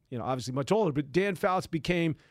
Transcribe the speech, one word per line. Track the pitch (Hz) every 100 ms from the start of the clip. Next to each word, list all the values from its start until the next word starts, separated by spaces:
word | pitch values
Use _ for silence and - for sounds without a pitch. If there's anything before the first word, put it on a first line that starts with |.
| -
you | 120
know, |
obviously | 110 131 117
much | 131 127
older, | 214 185
but | 135 143
Dan | 151 202
Fouts | 175 196 185 -
became, | 165 - 175 165 - _